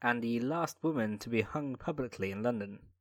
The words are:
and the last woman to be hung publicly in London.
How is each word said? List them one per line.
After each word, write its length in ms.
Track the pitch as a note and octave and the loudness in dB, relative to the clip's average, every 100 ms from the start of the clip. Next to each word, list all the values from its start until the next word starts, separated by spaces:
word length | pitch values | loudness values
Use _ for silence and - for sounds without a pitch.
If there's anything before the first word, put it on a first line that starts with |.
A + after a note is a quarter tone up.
and 220 | B2 A#2+ | 2 2
the 160 | A#2 A#2 | 2 2
last 380 | B2+ E3 D#3+ - | 2 0 0 0
woman 360 | D#3+ D3+ G#2+ G#2+ | 0 2 0 -2
to 100 | A#2 | 0
be 140 | A#2 | 0
hung 320 | G#2+ D3+ C#3+ | 2 0 -4
publicly 560 | B2+ - D3+ B2 - G2 | -4 -4 -4 -4 -2 -4
in 140 | G2 | 0
London. 340 | A#2 A#2 G2+ G2+ - _ | 0 0 -2 -10 -16 _